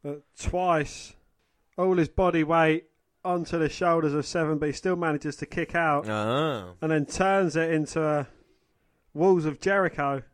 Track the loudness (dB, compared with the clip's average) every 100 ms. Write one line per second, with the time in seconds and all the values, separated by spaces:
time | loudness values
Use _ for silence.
0 | -10 -12 _ -8 -4 -2 2 0 0 -8
1 | -18 -20 _ _ _ _ _ -2 2 2
2 | 2 2 2 2 2 4 4 2 -4 _
3 | _ _ -4 -2 -2 0 -2 0 2 4
4 | 2 0 -2 -2 0 0 -2 -2 -2 0
5 | 0 -2 -4 -8 -8 -6 -4 0 2 0
6 | 0 -2 0 0 0 -4 -8 -6 0 0
7 | -2 0 2 2 0 0 0 0 -2 -2
8 | 0 -2 -4 -14 _ _ _ _ _ _
9 | _ 0 4 4 2 -4 0 2 0 0
10 | -4 -4 -8